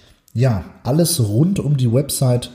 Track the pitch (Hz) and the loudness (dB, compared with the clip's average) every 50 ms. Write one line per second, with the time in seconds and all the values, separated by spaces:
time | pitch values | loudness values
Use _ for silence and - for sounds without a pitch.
0 | _ _ _ _ _ _ - 110 131 131 110 92 82 - - - - 113 139 160 | _ _ _ _ _ _ -4 0 0 2 0 0 -4 -8 -14 -10 -6 -2 0 0
1 | 175 156 - - 117 101 104 117 156 185 202 180 104 135 147 131 127 117 110 131 | 0 0 0 0 0 0 2 2 2 2 0 -2 -2 -2 0 0 0 2 2 0
2 | 151 147 - - 139 127 123 120 - - - | 0 0 -4 -2 0 0 0 0 -2 -6 -14